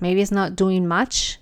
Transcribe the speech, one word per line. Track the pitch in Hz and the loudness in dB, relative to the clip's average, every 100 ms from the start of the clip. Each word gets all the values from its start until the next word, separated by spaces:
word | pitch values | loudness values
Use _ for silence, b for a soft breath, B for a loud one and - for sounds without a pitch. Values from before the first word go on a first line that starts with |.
Maybe | 180 190 | 0 0
it's | 202 | 2
not | 202 185 185 | 0 -2 0
doing | 190 185 175 | 0 2 2
much | 175 247 - - - | 0 0 -2 -4 -8